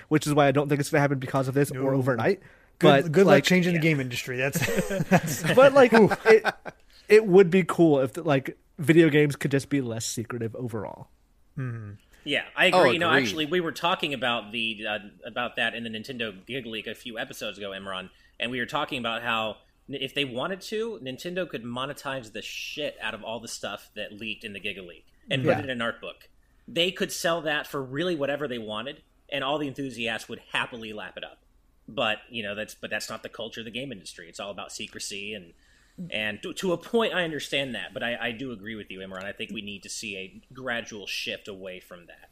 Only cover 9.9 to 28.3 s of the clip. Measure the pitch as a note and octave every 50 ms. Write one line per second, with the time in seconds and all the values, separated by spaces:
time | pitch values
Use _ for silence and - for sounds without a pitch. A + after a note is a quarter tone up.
9.9 | A2 A2+ - - - B2 G#2 - B2 A#2 A2+ G#2+ - - C3 A2 A2 G#2+ E2 -
10.9 | - - - _ _ _ _ _ _ _ _ _ - D3 C3 B2 A#2 A2+ G#2+ G2+
11.9 | G#2+ - _ _ _ _ - D3 C3+ G#2 - - - C#3+ F3 - F3 F#3 D#3+ B2+
12.9 | A#2 E3 F3 E3 D#3+ - B2+ G#2 F#2+ D#3+ D3+ C#3+ F3+ F3+ E3 D#3 B2 - E3+ E3+
13.9 | F#3 - F3+ D3 C#3 A#2 B2+ A#2+ A#2 A#2 G#2 G#2 A#2 A#2 A2+ A2+ G#2+ G2+ A2 G#2+
14.9 | G#2 G#2 G2+ G2+ - - - A#2+ A2 B2 A#2+ A2+ - B2+ A#2 A2+ A2 A#2 A#2 A2+
15.9 | A2 A2 G#2+ - B2+ A#2 A#2 A2 F#2 F#2+ - A2+ B2 C#3 A2+ A#2 A2 G#2+ - A2+
16.9 | G#2+ - - B2 G#2+ A2+ C3 C#3 B2+ - B2 G#2+ F#2 G2+ G2+ G2 F#2+ G2 G2 G2
17.9 | F#2+ F#2 F#2 F#2 _ _ _ _ _ - A2 A#2+ B2+ B2 A#2+ - - D3 D3+ -
18.9 | D3+ B2 A#2 A2+ A2+ A2+ A#2 A#2+ A2+ A2+ A2 G#2+ G2+ _ _ _ _ _ _ -
19.9 | C#3 C3+ C3+ C3+ - C#3+ C#3+ B2+ A#2 B2 C#3+ F3 G3 F#3 - - A3 G#3+ A3+ A#3
20.9 | G#3 - B2+ C3 C3 - - F3 F3+ F#3 F3 - - B2 A2+ A#2+ A#2+ B2+ C3 D3
21.9 | C3+ - - C#3 C3+ C3+ A2 A2 A2 G#2 - - - - - - - D3+ D3 C3+
22.9 | - - A2 A2 A2 G#2 G2 G#2+ A2+ A#2 A2+ A2+ - - - G2+ G2+ - - _
23.9 | - G#2+ G2 - G#2 G2+ A2+ A2 G2+ - A2+ G#2 G2 G2 F#2 G#2 F#2 G2 F#2 E2+
24.9 | D#2+ D#2+ _ _ _ _ _ - C#3 C3+ C3 D3 B2+ - - C3 B2+ A#2 A#2 A2+
25.9 | - - - E2+ - _ - _ _ _ _ _ _ _ - - A#2+ E3+ F3 F#3+
26.9 | F#3+ - F#3+ D3 - - - E3+ E3 E3+ D3 D#3 D3 D3+ B2+ - - C#3+ C3 B2+
27.9 | C3+ D3 F3 F#3 E3+ C#3+ C#3 C3+